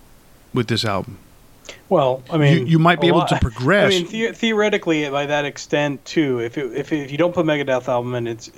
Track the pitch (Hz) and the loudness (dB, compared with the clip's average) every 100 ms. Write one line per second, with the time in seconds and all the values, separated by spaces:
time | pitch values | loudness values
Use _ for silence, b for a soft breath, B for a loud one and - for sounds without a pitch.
0 | - - - - - 127 117 110 110 98 | -20 -20 -20 -20 -8 -4 -2 -2 -2 -4
1 | - - - - - - - B - 180 | -6 -14 -20 -20 -20 -20 -20 B 0 2
2 | 131 131 - 160 143 131 127 165 170 170 | 2 0 -2 2 4 4 4 4 4 4
3 | 175 170 170 165 - 110 131 202 151 185 | 4 2 2 0 -2 -2 2 4 4 2
4 | 175 220 226 - 226 214 214 202 175 156 | -2 -4 -4 -2 0 2 2 0 0 0
5 | 147 139 143 147 143 - - 151 147 131 | 0 -2 -2 -2 -2 -8 -4 -2 0 -4
6 | - 165 143 123 117 151 127 135 139 156 | -4 0 0 0 -4 -6 -6 -6 -4 -6
7 | 135 143 175 180 160 147 135 127 127 123 | -4 -2 0 0 0 0 0 -2 0 -2
8 | 123 123 117 117 - | -2 -4 -6 -8 -14